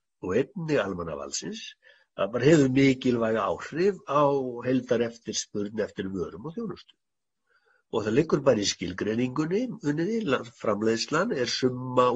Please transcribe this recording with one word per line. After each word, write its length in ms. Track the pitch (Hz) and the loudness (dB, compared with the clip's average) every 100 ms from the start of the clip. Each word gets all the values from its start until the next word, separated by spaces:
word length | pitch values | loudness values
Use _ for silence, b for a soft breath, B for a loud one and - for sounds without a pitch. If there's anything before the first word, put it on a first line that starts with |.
| _ _ | _ _
og 140 | 92 98 | -2 0
einnig 400 | 139 - 160 139 | 0 -4 -2 0
almannavaldsins, 840 | 98 92 82 73 69 - - 220 - - b b b | 0 -4 -6 -8 -8 -8 -8 -10 -14 -18 b b b
að 180 | - 98 120 | -4 -2 2
bara 140 | 127 | 6
hefur 180 | 165 135 | 6 6
mikilvæg 680 | 131 135 127 127 120 113 110 98 | 6 4 4 2 2 2 0 0
áhrif 480 | 85 - 147 190 190 - | -2 -6 0 0 0 0
á 160 | 143 143 139 131 120 123 | 2 4 2 -2 -4 0
heildareftirspurn 1200 | 131 123 117 117 117 - 104 - 107 101 107 98 | 0 2 2 0 -4 -8 -8 -6 -6 -4 -4 -4
eftir 180 | - 95 | -4 -6
vörum 400 | 95 78 98 131 | -4 -6 -8 -10
og 80 | |
þjónustu. 400 | 165 226 - - _ _ _ _ _ _ _ _ _ _ | -8 -10 -10 -16 _ _ _ _ _ _ _ _ _ _
Og 80 | 117 | -4
það 140 | 107 113 | 0 2
liggur 240 | 160 165 | 2 2
bara 160 | 139 113 | 4 2
í 80 | 98 | 2
skilgreiningunni, 920 | - 87 90 101 110 127 131 156 190 254 190 147 | -4 -6 -4 -2 -2 -2 -2 -2 -2 -4 -4 -4
unniði, 360 | 147 170 226 208 | -2 -2 -2 0
la-, 160 | 123 117 - | -2 -2 -6
framleiðslan 760 | - 101 110 113 - 151 214 170 | -2 0 0 0 0 -2 -2 -2
er 140 | 120 | -2
summa 580 | - 127 127 127 127 123 | 0 0 -2 -2 2 4